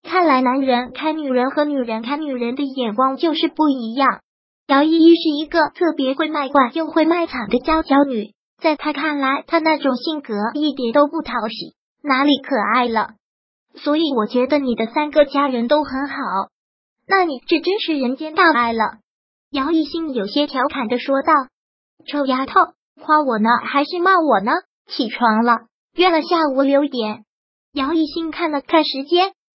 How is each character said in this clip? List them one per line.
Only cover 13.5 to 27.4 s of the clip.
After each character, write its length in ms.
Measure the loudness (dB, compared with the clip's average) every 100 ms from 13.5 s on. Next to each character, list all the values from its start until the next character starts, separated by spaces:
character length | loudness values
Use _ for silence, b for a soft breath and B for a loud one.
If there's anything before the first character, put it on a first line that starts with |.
| _ _ -8
？“所 220 | -2 0
以 60 | 0 0
我 120 | 0
觉 180 | 0 0
得 140 | 0
你 160 | 0 -2
的 100 | -4
三 240 | -2 0
个 160 | 2 2
家 220 | 2 0
人 200 | 0 2
都 160 | 0
很 240 | 0 -4 -6
好。 80 | -6 -6 -4 -6 _ _ _ _ _ -2
”“那 160 | 0 0
你 140 | -4 -2
这 120 | -2
真 200 | 0 -2
是 180 | -2 -2
人 180 | -2 -4
间 200 | -4 2
大 180 | 2
爱 180 | 4 0
了。” 280 | 0 -2 -6 _ _ _ _ _
姚 200 | -4 0
一 120 | 0
兴 300 | 0 -4 -4
有 140 | -4 -2
些 180 | -2 -2
调 220 | -2 -2
侃 200 | -2 -4
的 120 | -4
说 240 | -2 0
道。 100 | 2 2 0 _ _ _ _ _ -8
“臭 180 | -4 0
丫 200 | -2 0
头， 160 | 2 0 -2 _ _
夸 200 | 0 2
我 180 | 2 2
呢， 100 | 2 2 0
还 180 | -2
是 160 | -2 0
骂 220 | 2 4
我 180 | 4 2
呢？ 120 | 2 -2 -4 _ _
起 220 | -6 -6
床 340 | 0 2 2
了， 200 | 2 0 -2 _ _
约 160 | 0 2
了 120 | 2
下 220 | 2 0 2 2
午 60 |
六 260 | 2 2 2
点。” 380 | -2 -6 -8 -14 _